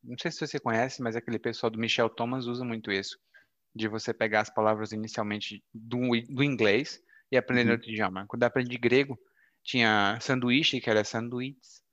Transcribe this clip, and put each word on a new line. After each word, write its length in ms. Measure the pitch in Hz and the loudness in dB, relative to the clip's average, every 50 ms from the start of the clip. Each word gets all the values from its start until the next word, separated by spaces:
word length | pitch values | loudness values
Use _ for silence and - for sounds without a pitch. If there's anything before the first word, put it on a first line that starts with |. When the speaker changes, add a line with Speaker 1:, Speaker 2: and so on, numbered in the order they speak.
| _ | _
Speaker 1:
não 140 | 120 123 | -14 -14
sei 140 | 123 - 170 | -6 -6 -6
se 80 | - - | -6 -4
você 200 | 165 151 - - | -8 -6 -6 -2
conhece, 420 | - 123 113 113 123 131 - - | -2 0 2 2 0 0 -2 -4
mas 140 | 131 117 110 | -6 -4 -4
aquele 240 | 117 - - 117 107 | -4 -4 -4 -6 -4
pessoal 300 | - 120 113 - - 117 | -4 -4 -6 -2 -2 -2
do 100 | 110 110 | -2 -2
Michel 300 | 117 110 - - 117 113 | -2 -2 2 2 2 0
Thomas 360 | - - 117 120 127 131 123 | 0 -2 -4 -4 -2 -4 -4
usa 180 | 120 120 123 127 | -6 -6 -6 -4
muito 280 | 120 113 113 110 110 | -6 -6 -6 -4 -2
isso, 260 | 101 98 95 - - _ _ _ _ - _ _ _ _ _ _ _ | -2 -2 -2 -4 -12 _ _ _ _ -20 _ _ _ _ _ _ _
de 120 | 110 110 | -4 -4
você 260 | 107 104 110 - - 113 | -2 -2 -4 -4 -4 -2
pegar 280 | - 117 110 107 107 | -2 0 2 2 0
as 80 | 110 - | 0 0
palavras 420 | - - 107 107 110 107 107 104 | 0 2 2 2 2 0 -2 -6
inicialmente 720 | 110 110 110 110 - - 110 104 104 104 - - 104 98 _ _ _ | -6 -8 -8 -6 -6 -4 -4 -4 -4 -6 -6 -10 -12 -14 _ _ _
do, 260 | 113 113 113 120 123 127 127 120 117 117 - | -18 -10 -6 -4 -2 0 0 0 0 -2 -4
do 140 | 143 123 143 | -2 0 0
inglês 580 | 143 135 107 113 104 98 117 147 - - - _ _ _ - _ _ | 0 2 4 4 6 6 4 2 -2 -10 -16 _ _ _ -20 _ _
e 60 | - | 2
aprender 340 | 127 123 - 127 123 120 117 | 2 2 4 2 4 4 4
Speaker 2:
Uhum. 40 | 117 | 2
Speaker 1:
outro 120 | 113 - 113 | 2 0 -8
idioma. 360 | 110 107 107 92 92 92 101 | -4 -2 -2 -2 -2 -6 -8
Quando 160 | 104 - 117 123 | -8 0 2 2
eu 40 | |
aprendi 300 | 120 - 135 127 123 123 | 2 2 0 -2 -2 -6
grego, 400 | 123 120 120 120 131 139 139 127 - _ _ _ _ _ _ _ _ _ | 0 2 4 4 4 4 2 -4 -12 _ _ _ _ _ _ _ _ _
tinha 540 | - - 127 117 110 107 104 101 98 107 117 | -2 2 4 4 6 6 6 4 2 0 -2
sanduíche, 580 | - - 135 131 123 123 123 139 160 - - 127 | 0 0 0 0 2 2 2 4 2 2 0 0
que 100 | - - | 0 2
era 140 | 110 107 104 | 2 2 2
sanduíches 760 | - - 117 113 120 123 123 127 135 143 _ _ - - - _ _ | 2 -4 -6 -4 -4 -6 -6 -6 -8 -10 _ _ -20 -20 -20 _ _